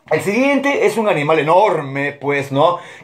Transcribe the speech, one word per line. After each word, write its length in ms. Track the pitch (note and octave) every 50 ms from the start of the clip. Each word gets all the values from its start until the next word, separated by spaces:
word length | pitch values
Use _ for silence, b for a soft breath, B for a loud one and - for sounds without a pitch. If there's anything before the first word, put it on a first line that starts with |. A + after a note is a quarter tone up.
| _ -
El 120 | D#3 D#3
siguiente 640 | D3 F#3 G3+ A#3 C4 C#4 C#4+ C4+ - C#4 C#4+ - -
es 120 | G#3 -
un 120 | A3+ A3 G#3
animal 300 | F3+ D#3 C#3+ D3+ D#3+ D#3
enorme, 760 | C#3 D#3 E3 F#3 G#3+ G#3 F3 D#3 C#3+ C3+ C3+ C#3 C#3 C#3+ C#3
pues, 400 | - C3 C#3+ C#3+ C#3 C3+ C#3 C3+
¿no? 260 | C#3 D3+ F3 E3+ B B B B B